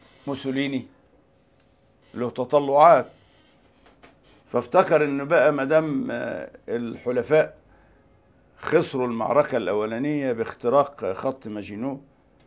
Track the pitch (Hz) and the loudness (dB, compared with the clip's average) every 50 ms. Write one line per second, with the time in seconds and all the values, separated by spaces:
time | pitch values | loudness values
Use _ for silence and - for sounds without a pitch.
0 | _ _ - - - 143 139 131 - 135 131 135 139 143 135 127 113 - _ _ | _ _ -20 -14 -10 -8 -8 -6 -6 -4 -4 -2 -2 -2 -4 -6 -8 -10 _ _
1 | _ _ _ _ _ _ _ _ _ _ _ _ _ _ _ _ _ _ _ _ | _ _ _ _ _ _ _ _ _ _ _ _ _ _ _ _ _ _ _ _
2 | _ _ - 107 120 120 - - 127 123 147 147 143 139 139 143 156 170 165 131 | _ _ -10 -8 -8 -6 -6 -6 -2 0 0 0 2 2 6 8 8 8 8 6
3 | 117 - - _ _ _ _ _ _ _ _ _ _ _ _ _ _ - _ _ | 4 -2 -10 _ _ _ _ _ _ _ _ _ _ _ _ _ _ -20 _ _
4 | - - _ _ _ _ _ _ _ _ - 120 117 - - 180 185 - 170 147 | -20 -20 _ _ _ _ _ _ _ _ -4 -4 -2 2 2 2 4 4 2 2
5 | 151 143 143 139 139 143 170 151 127 151 151 139 135 135 156 160 160 156 143 131 | 2 0 -2 -4 -2 0 2 4 4 4 2 0 0 2 2 2 2 0 -2 -4
6 | 120 120 117 120 123 117 - - - - - - _ - 110 120 120 113 - - | -4 -4 -6 -6 -6 -8 -8 -8 -10 -12 -16 -16 _ -8 -6 -6 -6 -8 -10 -8
7 | - 123 123 123 117 - 151 156 - - - - _ _ _ _ _ _ _ _ | -6 -4 -4 -2 0 2 2 2 2 2 -4 -16 _ _ _ _ _ _ _ _
8 | _ _ _ _ _ _ _ _ _ _ _ - - - - 175 160 - - 131 | _ _ _ _ _ _ _ _ _ _ _ -12 -2 0 0 2 0 0 -4 -4
9 | 127 123 117 113 110 - - 147 143 - 127 117 104 87 101 104 107 107 113 117 | -4 -4 -4 -4 -4 0 2 2 2 2 -2 -4 -2 -2 -2 -2 -2 -2 -4 -4
10 | 139 147 151 147 139 131 120 113 110 - - - - 120 123 143 143 143 - - | -4 -4 -4 -2 -4 -4 -4 -4 -6 -8 -8 -6 -2 0 2 2 2 0 -4 -8
11 | 110 92 95 - - 135 131 - - 113 107 104 98 101 104 104 120 139 135 - | -6 -6 -6 -4 -6 -6 -6 -8 -10 -12 -10 -10 -10 -10 -10 -8 -8 -8 -8 -10
12 | - _ _ _ _ _ _ _ _ | -14 _ _ _ _ _ _ _ _